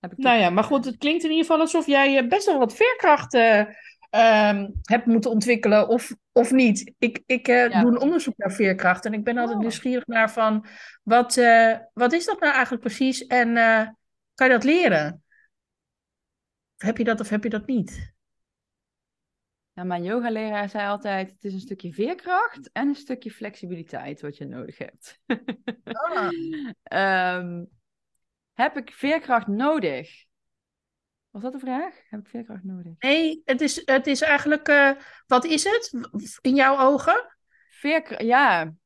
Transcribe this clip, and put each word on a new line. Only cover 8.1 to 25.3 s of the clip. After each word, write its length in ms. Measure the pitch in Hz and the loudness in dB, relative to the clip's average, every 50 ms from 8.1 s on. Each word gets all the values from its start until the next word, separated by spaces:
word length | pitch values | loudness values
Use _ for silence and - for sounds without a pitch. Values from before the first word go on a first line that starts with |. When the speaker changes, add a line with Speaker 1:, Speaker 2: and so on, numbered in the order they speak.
| 349 330 320 277 - | 0 0 -2 -4 -8
Speaker 2:
naar 160 | _ 214 196 190 | _ -6 -8 -2
veerkracht 520 | - 220 196 185 190 190 180 180 180 - | 0 0 0 0 0 2 0 0 0 -2
en 80 | 220 214 | -8 -8
ik 120 | 214 214 | -4 -4
ben 120 | 240 233 247 | -4 -2 -2
altijd 180 | 240 233 233 | -2 -4 -2
Speaker 1:
Oh. 40 | 208 214 | -4 -4
Speaker 2:
nieuwsgierig 440 | 233 226 - - 262 247 247 240 | -4 -6 -6 -6 -4 -4 -4 -6
naar 240 | - 233 226 220 214 | -4 -2 0 0 0
van, 360 | 220 233 220 220 220 214 214 - - - - - - _ _ | 0 0 0 0 0 -2 -4 -8 -20 -20 -20 -20 -20 _ _
wat, 340 | - 220 240 247 247 - | 2 4 4 4 2 2
eh, 400 | 247 240 233 233 226 226 226 226 220 - - _ | 2 6 6 8 8 6 6 2 0 -6 -16 _
wat 200 | 214 240 247 277 | 0 0 2 2
is 120 | 339 339 | 0 -2
dat 160 | - 415 403 | -2 -4 0
nou 120 | - 294 277 | 0 2 2
eigenlijk 300 | 262 254 240 262 226 - | 2 0 0 -2 -6 -6
precies 440 | 240 214 - 262 262 254 - - | -8 -4 -2 -2 -2 -2 -4 -6
en, 300 | - 240 247 240 233 233 | -2 0 2 2 2 2
eh, 300 | 233 233 226 226 220 220 220 - _ _ _ _ _ _ _ _ | 2 4 4 4 2 0 -2 -8 _ _ _ _ _ _ _ _
kan 120 | - 262 | 0 2
je 60 | 254 254 | 4 4
dat 120 | 233 208 | 4 4
leren? 580 | 254 302 359 359 277 190 156 151 151 170 - _ _ _ _ _ _ _ _ _ _ _ _ _ _ _ _ _ _ _ _ _ _ _ _ _ _ _ _ _ _ _ | 2 2 4 4 4 2 2 0 -2 -8 -12 _ _ _ _ _ _ _ _ _ _ _ _ _ _ _ _ _ _ _ _ _ _ _ _ _ _ _ _ _ _ _
Heb 200 | _ - 202 233 | _ -6 -6 -4
je 80 | - 233 | -2 -2
dat 160 | 226 226 214 | -2 -2 -2
of 80 | 233 - | -4 -4
heb 140 | 208 214 208 | -6 -4 -4
je 80 | 233 | -4
dat 160 | 214 214 214 | -6 -6 -6
niet? 500 | - 269 233 180 - - - - - _ _ _ _ _ _ _ _ _ _ _ _ _ _ _ _ _ _ _ _ _ _ _ _ _ _ _ _ _ _ _ _ _ | -4 -4 -4 -4 -6 -8 -14 -14 -16 _ _ _ _ _ _ _ _ _ _ _ _ _ _ _ _ _ _ _ _ _ _ _ _ _ _ _ _ _ _ _ _ _
Speaker 1:
Nou, 160 | - 180 180 | -12 -8 -6
mijn 140 | 180 175 175 | -6 -6 -4
yogaleraar 680 | 180 214 247 240 240 220 220 220 220 214 208 202 202 | -4 -4 -4 -4 -4 -4 -4 -6 -6 -6 -6 -6 -6
zei 180 | - 214 202 202 | -6 -6 -4 -4
altijd, 420 | 208 208 - 214 196 190 190 190 | -6 -6 -6 -6 -6 -6 -6 -8
"Het 140 | _ _ _ | _ _ _
is 80 | 202 190 | -10 -10
een 80 | 190 | -10
stukje 320 | 190 - 202 190 - 180 156 | -10 -12 -14 -12 -12 -16 -8
veerkracht 800 | 160 208 254 359 359 - 349 370 370 453 453 - 285 269 - _ | -6 -4 -4 -4 -8 -6 -4 -2 -2 -2 -2 -6 -10 -20 -14 _
en 160 | 202 262 285 | -4 -4 -4
een 60 | 285 | -4
stukje 360 | - - _ 262 247 - 226 | -6 -8 _ -12 -10 -10 -16
flexibiliteit 880 | 208 - 220 202 196 - - 180 180 170 165 165 - 135 - 139 147 143 | -16 -14 -16 -16 -14 -14 -14 -12 -12 -12 -14 _ -14 -14 -12 -12 -14 -12
wat 160 | - 147 143 | -14 -16 -14
je 80 | _ 147 | _ -16
nodig 340 | 139 123 123 - - - _ | -14 -14 -14 -16 -16 -16 _
hebt." 420 | - - _ _ - - - _ _ | -16 -16 _ _ -20 -20 -20 _ _
<laughs> 560 | _ | _